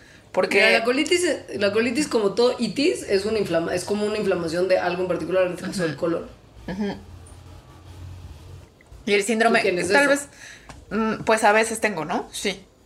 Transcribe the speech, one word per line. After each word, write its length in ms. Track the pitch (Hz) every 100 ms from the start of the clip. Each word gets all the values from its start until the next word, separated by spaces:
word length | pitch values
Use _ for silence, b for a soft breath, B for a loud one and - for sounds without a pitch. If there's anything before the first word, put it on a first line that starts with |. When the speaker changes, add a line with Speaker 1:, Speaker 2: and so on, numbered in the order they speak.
| B B B
Speaker 1:
Porque 260 | 185 196 - 226
Speaker 2:
Mira, 140 | 190
la 40 |
colitis, 380 | 233 262 302 359 349 254 - 196
la 140 | 202
colitis, 360 | 214 240 240 -
como 240 | 233 202
todo 220 | 220 247 247
itis, 460 | 226 220 302 494
es 220 | 269 196 208
una 120 | 220
inflama-, 340 | 190 165 165 180
es 80 |
como 240 | - 208 208
una 100 | 214
inflamación 500 | 196 175 165 170 185
de 120 | 180
algo 240 | 180 175
en 40 | 180
particular, 360 | 165 165 185 180
en 60 |
este 140 | 165 180
caso 140 | 190
Speaker 1:
Ujú. 60 | 165
Speaker 2:
del 60 | 139
colon. 320 | 170 165 - - - - -
Speaker 1:
Ujú. 280 | 185 202 - - - - - - - - - - - - - - - - - - _ - - -
Y 80 |
el 100 | 202
síndrome, 360 | 202 220 226 220
Speaker 2:
¿Tú 40 |
tienes 260 | 202 180 170
Speaker 1:
tal 100 | 233
Speaker 2:
eso? 80 | 285
Speaker 1:
vez, 180 | 277 - B B B B - -
mm, 340 | 208 220 -
pues 200 | - 220
a 80 | 214
veces 300 | 214 226 220
tengo, 220 | 214 175 151
¿no? 220 | 220 -
Sí. 320 | - 214 - - _